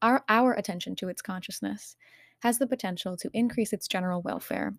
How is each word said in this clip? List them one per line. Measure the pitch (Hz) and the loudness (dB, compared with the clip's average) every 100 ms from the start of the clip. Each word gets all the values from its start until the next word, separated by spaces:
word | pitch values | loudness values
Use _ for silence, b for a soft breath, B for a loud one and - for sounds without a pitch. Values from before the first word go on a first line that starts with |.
our, | 226 262 - | 4 4 6
our | 220 254 | 6 6
attention | 226 202 175 - 190 | 4 -2 -4 -6 -6
to | 185 | -6
its | 175 | -6
consciousness | - 185 185 - 202 208 - - b b b b | -8 -8 -8 -6 -6 -6 -10 -20 b b b b
has | 240 233 | 0 2
the | 269 | 0
potential | 254 185 175 190 180 | 0 -2 -4 -6 -6
to | - | -4
increase | 220 240 240 214 | 0 0 2 0
its | 202 - | -2 -2
general | 185 180 180 | -2 0 0
welfare | 175 - - - - | -2 -4 -4 -4 -4